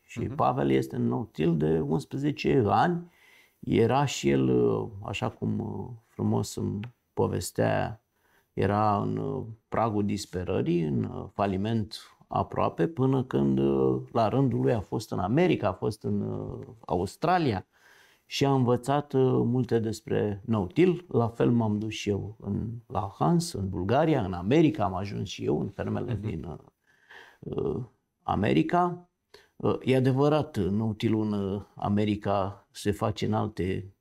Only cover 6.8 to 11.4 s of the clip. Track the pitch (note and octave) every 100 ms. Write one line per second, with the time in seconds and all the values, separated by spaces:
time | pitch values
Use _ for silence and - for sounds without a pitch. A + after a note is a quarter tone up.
6.8 | A2+ - _ - G#2 G2 F#2+ - A2 G#2
7.8 | G2 A2+ _ _ _ _ _ - G#2 G2+
8.8 | G#2+ G2+ G#2+ G#2+ G#2 G2+ G#2+ A2 - -
9.8 | A2+ G#2 G#2 G2+ - F2+ F2 F#2+ D#3+ E3+
10.8 | D#3+ C3 G#2 F#2 F2+ -